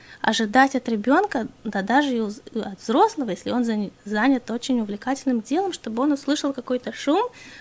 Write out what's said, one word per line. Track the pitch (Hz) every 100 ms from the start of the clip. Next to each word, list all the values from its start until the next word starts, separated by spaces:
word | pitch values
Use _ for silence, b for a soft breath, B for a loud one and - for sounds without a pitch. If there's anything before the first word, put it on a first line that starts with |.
| B B
ожидать | - 220 214 254 269
от | 262 240
ребенка, | 220 226 311 415 247 214 -
да | 220 196
даже | 196 262 285 233
и |
у | 208
з-, | 220 -
от | 220 196 190
взрослого, | - 262 427 311 233
если | 175 190
он | 233
зан-, | 233 214 202 -
занят | 202 214 254 262 -
очень | 233 - 247
увлекательным | 208 202 240 269 269 240
делом, | - 311 392
чтобы | - 233 226
он | 294
услышал | 277 - 294 285
какой-то | 269 240 254 233
шум, | - - 349 494 B B B